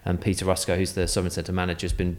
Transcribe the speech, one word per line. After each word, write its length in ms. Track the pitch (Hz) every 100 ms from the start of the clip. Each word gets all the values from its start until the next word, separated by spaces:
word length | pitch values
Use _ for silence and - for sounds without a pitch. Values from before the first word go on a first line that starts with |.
| 92
and 160 | 90
Peter 240 | 107 92 95
Rusko, 320 | 92 - 90
who's 160 | 92
the 140 | 95 87
Sovereign 240 | 101 90
Centre 200 | - 82
manager, 340 | 92 90 85 87
has 60 |
been 220 | - 87